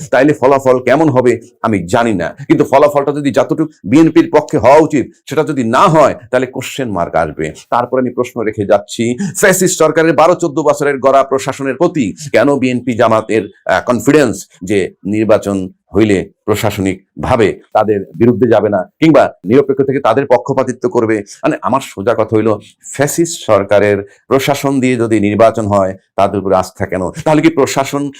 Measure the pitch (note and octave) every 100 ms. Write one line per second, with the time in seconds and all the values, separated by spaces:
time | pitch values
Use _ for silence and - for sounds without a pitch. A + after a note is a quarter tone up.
0 | - B2+ D3 D3 C3 C#3 C3 B2+ B2 C#3
1 | D#3 B2+ B2 - - _ A2+ G2 E2+ B2
2 | A#2+ F#2+ D#2+ - C#3 D3+ - C3+ D3 C#3+
3 | C3+ D3 C#3 B2+ A#2 D3+ D#3 - F#2 C#3+
4 | D#3+ E3 C#3+ D3 D3+ D3 A2+ D3+ D3+ C#3
5 | - - - C#3+ D3 C#3 A2+ C3 F#3 D#3
6 | B2+ F2 - B2+ B2+ C3 - - A#2+ F#2
7 | E2+ D#2+ E2 C#2+ D#2 - - B2 B2 C3
8 | B2 - B2 B2 G#2+ G#2+ G2 G2+ - -
9 | A#2 B2 G3 - G3+ F3+ F3+ - D#3 D#3+
10 | E3 D3 E3 F3 E3+ C#3 D3 D3 C#3+ C3+
11 | C3+ C3+ - C3+ C#3 - C3+ B2 F3 D#3+
12 | G2 - C#3+ G#2+ C3+ C#3 B2+ B2 B2+ A2+
13 | A2+ A2 G#2+ A2 G2+ - - F2+ - A#2+
14 | - D3+ B2 E2+ - _ F#2 G2+ F2 -
15 | G2 G#2+ G#2+ G2+ G2+ G2 F#2 - _ G2
16 | G#2+ F#2 - _ - G#2 G#2+ G2+ F#2+ F#2+
17 | _ - - B2+ F#2+ - _ G#2+ G#2+ G2+
18 | - - B2 G#2 A#2+ G#2+ G#2 G2 F2+ _
19 | D#3+ C3+ F#2+ - F#2 C3+ C#3 C3 C3+ C3+
20 | A2 A#2+ - B2 - C3 B2 - A#2+ B2
21 | A2 G#2+ - - D3 - G2+ C3+ - -
22 | G2 A2 G#2+ G#2+ A2 G2+ - _ - -
23 | D3 E3 E3+ - - G2+ G2 G2+ G#2 G2+
24 | G2+ _ - C3+ D3 C#3 C#3 C#3 B2+ A#2+
25 | A2+ A2 G2+ G#2 A2+ A2+ G#2 G2+ F#2+ F#2+
26 | _ - G2+ G2+ F#2+ F#2 F#2 - F#2+ F#2
27 | F2+ - D#3 D#3 D#3+ D#3+ B2+ C#3 C3 C#3+
28 | C#3+